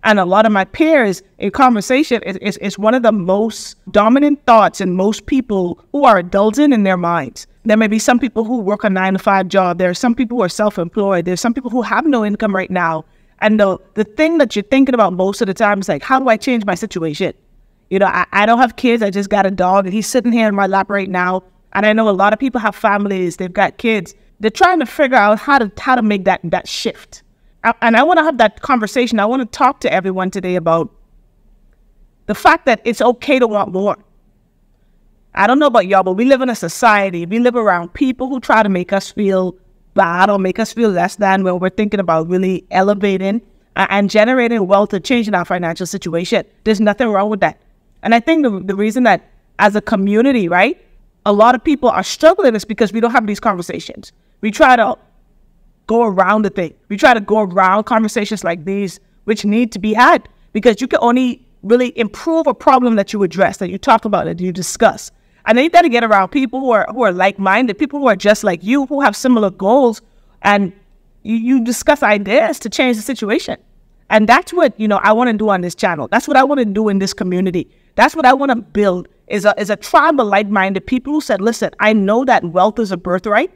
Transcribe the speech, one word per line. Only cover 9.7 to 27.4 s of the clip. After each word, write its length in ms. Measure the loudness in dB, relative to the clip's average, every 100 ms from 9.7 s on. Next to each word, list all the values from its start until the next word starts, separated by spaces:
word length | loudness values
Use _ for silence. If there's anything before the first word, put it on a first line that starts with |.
| 0
There 120 | -2
are 60 | 0
some 200 | -2 0
people 220 | -2 -2
who 60 |
are 60 | -2
self-employed. 760 | 0 -2 -2 -6 -2 -2 -2 -2
There's 160 | -4
some 120 | -2
people 160 | -4 -4
who 120 | -4
have 240 | -2 -2 0
no 180 | 0
income 320 | -2 -2 -2 -4
right 160 | -4
now. 320 | -2 -2 -4 -10 _ _ _
And 200 | 0 2
the, 180 | 2 0 _ -6
the 100 | -6
thing 320 | 0 0 2
that 180 | 0 -2
you're 80 |
thinking 320 | 0 2 2 2
about 160 | 0
most 300 | 0 -2 -2
of 60 | -4
the 60 |
time 280 | 0 0 0
is 80 | -4
like, 120 | -6
"How 160 | -2 0
do 120 | 2
I 80 | 0
change 260 | 0 -2
my 120 | -2 -6
situation?" 580 | -6 -6 -6 -4 -6 -8 _ _ _ _ _
You 100 | 0
know, 60 | 0
I, 200 | 0 -2
I 140 | 0 2
don't 140 | 4
have 180 | 2 0
kids. 260 | 0 0
I 60 | 0
just 200 | -4 -2
got 160 | 0 0
a 60 |
dog, 340 | 0 0 0 0
and 80 |
he's 140 | -4 -2
sitting 240 | -2 0
here 160 | 0 0
in 80 | 0
my 120 | 0
lap 220 | 0 -2
right 200 | -4 -4
now. 340 | -2 -2 -4 _ _ _
And 120 | 0 2
I 60 |
know 160 | 2 2
a 40 |
lot 200 | 2 2
of 80 | 0
people 220 | -4 -2
have 120 | -4
families. 640 | -2 -2 0 -2 -4 -4 -6
They've 160 | -6
got 260 | -2 -2 -2
kids. 380 | -4 -2 -6 _ _ _
They're 100 | -6
trying 300 | 2 2 2
to 60 | -2
figure 320 | -2 2 4
out 220 | 2 0
how 180 | 2 0
to, 100 | 0 -6
how 180 | 0 0
to 60 |
make 220 | 2 0
that, 160 | 0 -2 -4
that 240 | -6 -6
shift. 540 | -8 -8 -10 -20 -20 _ _